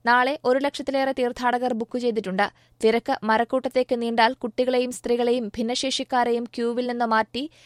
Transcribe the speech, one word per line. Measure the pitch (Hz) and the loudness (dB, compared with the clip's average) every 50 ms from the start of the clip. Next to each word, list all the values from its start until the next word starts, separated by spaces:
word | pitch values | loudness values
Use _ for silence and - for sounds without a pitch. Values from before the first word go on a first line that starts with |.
| - | 0
നാളെ | 233 240 247 254 262 294 - - | 2 4 4 4 2 0 -2 0
ഒരു | 247 254 269 | 2 2 2
ലക്ഷത്തിലേറെ | 277 285 - - 285 - 269 269 269 269 269 | 0 -2 -4 -4 -6 -4 -2 0 0 0 0
തീർത്ഥാടകർ | 269 247 240 254 - 247 240 240 240 247 247 247 | -2 -2 -2 -2 -2 -2 0 0 0 0 -2 -2
ബുക്ക് | 220 233 - - 247 | -4 -4 -4 -4 -2
ചെയ്തിട്ടുണ്ട്. | 240 240 220 226 208 190 190 190 202 - - _ _ _ _ - | -2 0 -2 -2 -2 -2 0 0 0 -2 -2 _ _ _ _ 0
തിരക്ക് | - 220 220 233 - - 269 - - | 2 2 2 2 0 -2 -4 -2 0
മരക്കൂട്ടത്തേക്ക് | 214 220 226 233 - 262 262 - 254 - 262 247 - 254 | 2 2 2 2 0 -2 -2 -2 0 0 0 0 0 -2
നീണ്ടാൽ | 233 233 233 233 233 226 233 262 | -2 -2 -2 2 4 4 2 2
കുട്ടികളെയും | - - 226 - - 254 247 254 247 254 254 | -2 -8 -6 -2 0 0 2 2 0 0 -2
സ്ത്രീകളെയും | 247 - - - 240 240 240 247 240 254 233 208 | -4 -6 -4 -2 0 2 2 2 2 0 -2 -4
ഭിന്നശേഷിക്കാരെയും | - - 226 226 254 - - 262 - - 262 - 269 247 240 240 233 233 240 | -4 -4 -4 -4 -2 -2 -2 -2 -4 -4 -4 -2 0 0 2 2 0 -2 -4
ക്യൂവിൽ | 233 - 247 233 233 233 247 254 | -6 -6 -4 -4 -2 -2 -2 -4
നിന്ന് | 247 240 240 240 | -4 -2 -2 0
മാറ്റി | 220 226 220 220 - - 240 285 320 _ - - | 2 2 2 0 0 -4 -8 -8 -8 _ -18 -20